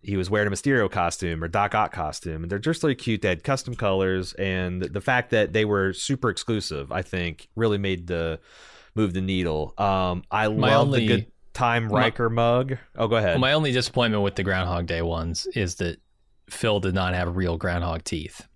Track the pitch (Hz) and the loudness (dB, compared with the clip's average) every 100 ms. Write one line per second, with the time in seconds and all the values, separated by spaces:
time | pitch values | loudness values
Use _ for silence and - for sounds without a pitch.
0 | - 98 90 104 104 98 139 131 98 101 | -2 -2 2 2 2 0 2 4 2 2
1 | 85 - 87 82 82 101 101 110 104 - | 0 0 -4 -4 -2 0 2 2 0 -2
2 | 78 - 87 80 85 98 131 165 151 131 | -6 -6 -8 -8 -6 -4 -2 0 0 0
3 | - 107 101 85 - 135 - 117 104 95 | -2 0 0 0 -2 -4 -4 -2 0 2
4 | 95 92 90 - 98 92 90 90 92 98 | 2 0 -4 -4 -2 -2 -2 -4 -4 -4
5 | 113 127 - 113 101 104 107 101 95 92 | 0 0 2 2 2 2 2 2 2 -2
6 | - 135 120 95 - 110 - 73 67 92 | -4 -2 -2 -4 -2 -2 -2 -8 -6 -6
7 | 90 92 87 80 - - 113 104 98 92 | -4 -4 -4 -6 -12 -2 0 2 0 -2
8 | 87 85 82 80 - - - - - - | -2 -2 -2 -4 -10 -20 -20 -20 -10 0
9 | 104 90 95 95 87 78 76 - 101 95 | 0 0 0 0 0 -2 -4 -2 0 2
10 | 92 90 - 104 107 110 127 139 139 135 | 0 -2 -4 0 0 2 4 4 4 2
11 | 110 117 110 _ - - 123 117 113 104 | 2 2 0 _ -18 -2 2 2 2 2
12 | 110 - 117 117 117 120 131 131 - - | 2 2 0 2 2 2 0 -6 -10 -4
13 | 110 113 101 85 131 151 151 127 117 - | 0 2 2 2 4 2 2 0 0 0
14 | 117 107 101 95 95 92 90 87 85 85 | 2 2 0 0 0 0 0 -2 -2 -2
15 | 85 82 85 85 381 349 92 - 87 - | -2 -2 -2 -4 -6 -2 -4 -2 -4 -6
16 | _ _ _ _ - - 117 104 95 92 | _ _ _ _ -18 -4 0 2 2 0
17 | 90 90 87 90 90 85 90 87 87 82 | 0 0 -2 0 -2 0 -2 -2 -2 -4
18 | - - - - - | -6 -8 -8 -14 -20